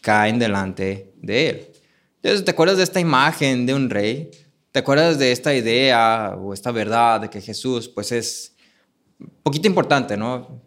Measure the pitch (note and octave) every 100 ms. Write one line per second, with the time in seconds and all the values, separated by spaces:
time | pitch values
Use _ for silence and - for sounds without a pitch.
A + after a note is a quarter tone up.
0 | - G#2+ G#2+ A2+ A#2 G2+ F#2+ F#2+ F#2+ G2
1 | G2 _ - A2 D3+ C3+ - _ _ _
2 | _ _ - G3+ F#3+ E3+ E3+ F#3+ F3+ F#3+
3 | E3+ C3 C#3+ D#3+ C#3+ B2+ B2 C#3 C3 G2+
4 | G#2 B2+ D#3+ - _ _ _ C3+ B2+ C#3
5 | E3+ D3+ C3 B2 D3+ C#3 A2+ A#2 C3+ A#2+
6 | A2+ A2+ G#2 F#2+ F#2+ G2 - A#2 G#2 A2+
7 | A#2 A2 G#2 G#2 G2 G#2 C3 B2 A2+ -
8 | A2 A#2+ A2+ - - _ _ _ _ _
9 | _ _ - _ - C#3+ F#3+ F#3 - C#3+
10 | A#2+ G#2 A2+ B2+ B2 B2